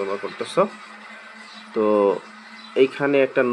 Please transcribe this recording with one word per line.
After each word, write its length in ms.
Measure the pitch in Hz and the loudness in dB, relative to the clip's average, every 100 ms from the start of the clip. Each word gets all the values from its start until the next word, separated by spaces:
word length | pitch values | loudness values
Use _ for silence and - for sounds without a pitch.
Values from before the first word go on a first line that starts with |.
তোমরা 160 | 98 101 98 | -6 -6 -8
করতেছো। 360 | 87 113 - 208 - - - - - - - - - - 113 | -10 -6 -2 -2 -4 -20 -20 -20 -20 -20 -20 -20 -20 -8 -2
তো 100 | 107 104 101 87 - - - - - - | 2 4 4 2 -4 -20 -20 -20 -6 2
এইখানে 340 | 135 - 143 139 131 | 2 2 0 2 2
একটা 140 | - 123 | 0 0